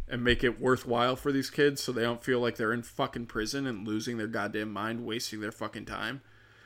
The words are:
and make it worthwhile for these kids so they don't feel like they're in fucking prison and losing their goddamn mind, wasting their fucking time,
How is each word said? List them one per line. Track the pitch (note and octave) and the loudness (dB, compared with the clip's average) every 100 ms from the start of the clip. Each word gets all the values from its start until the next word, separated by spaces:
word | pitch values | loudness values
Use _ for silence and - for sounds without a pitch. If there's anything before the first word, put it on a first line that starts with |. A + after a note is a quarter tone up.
| - | -2
and | B2 | 0
make | A#2+ A#2 | 4 4
it | B2+ A2 | 4 2
worthwhile | C3 B2+ - A#2 B2 C3 | 4 4 4 4 4 2
for | C#3+ | 2
these | C3+ C3 | 0 0
kids | - C#3+ C#3 | 4 4 4
so | - | -2
they | B2 | 0
don't | A#2 A#2 | 0 0
feel | - B2 | 0 2
like | A#2+ A#2 | 2 2
they're | A2 | 0
in | A#2+ | 0
fucking | A#2 - C3 B2 A#2 | -2 -2 -2 -2 -6
prison | A#2 A2 C#3 C3+ | -4 -2 -2 -2
and | G#2 A2 | -4 -2
losing | A2 A#2+ A#2 | -2 -2 -4
their | G#2+ | -4
goddamn | A2+ G#2 G#2+ G#2+ | -2 -2 -2 -4
mind, | G2 A2 A#2 A#2 | -4 -4 -4 -4
wasting | A2+ - A2 | -4 -4 -6
their | G#2+ | -6
fucking | - G#2+ A2+ G2+ | -6 -8 -8 -8
time, | G2 G#2+ C3+ - - - - | -6 -6 -6 -12 -20 -20 -20